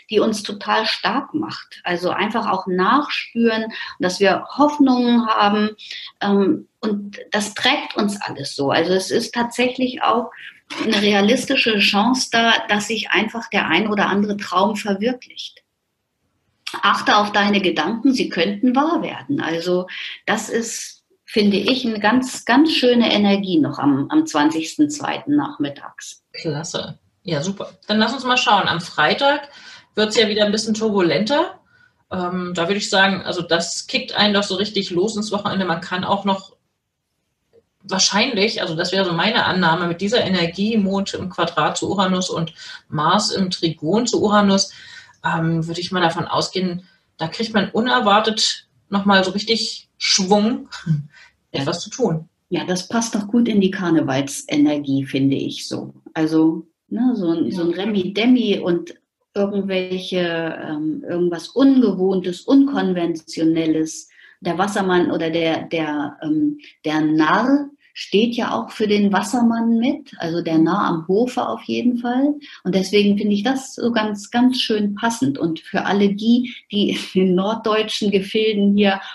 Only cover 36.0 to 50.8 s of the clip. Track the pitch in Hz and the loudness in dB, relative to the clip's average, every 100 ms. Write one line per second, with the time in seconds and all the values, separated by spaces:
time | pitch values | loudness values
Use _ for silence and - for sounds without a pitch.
36 | - 196 196 190 - _ _ _ _ _ | -2 -2 0 -4 -6 _ _ _ _ _
37 | _ _ _ _ _ _ _ _ - 185 | _ _ _ _ _ _ _ _ -6 0
38 | - 196 262 202 220 - 175 160 185 190 | 2 2 0 0 0 -2 -4 -4 -2 -2
39 | 180 165 196 - - 185 175 165 175 170 | 0 0 0 0 0 0 2 2 -2 -2
40 | 202 226 - 185 165 190 214 226 190 196 | 0 0 2 0 0 -2 0 2 2 0
41 | 196 - 185 - 170 - 147 - 165 196 | -2 -6 -8 -4 -4 0 -2 -2 -2 0
42 | 190 185 185 170 160 - - - _ 147 | 0 0 -2 -4 -6 -8 -18 -20 _ -2
43 | 156 175 151 - 180 - 165 156 151 208 | 2 2 0 -2 -2 -2 -4 -2 -2 0
44 | 247 175 202 208 202 196 - - - - | 0 0 2 4 4 2 0 -6 -20 -20
45 | - _ 165 165 165 165 165 170 175 185 | -20 _ -4 -2 0 0 -2 -6 -4 0
46 | 170 165 - 139 170 185 180 175 - _ | 0 0 -2 -2 -2 -2 -2 -4 -10 _
47 | _ - 160 - 220 214 185 - 247 247 | _ -10 -8 -6 -2 0 0 0 0 2
48 | 214 202 220 214 - - - _ _ 202 | 4 2 2 0 -2 -4 -12 _ _ -2
49 | 196 196 185 202 - 220 - - - - | 4 4 2 -2 -2 -2 -4 -10 -18 -6
50 | - - 185 208 214 277 - - | -2 0 4 4 4 -2 -6 -10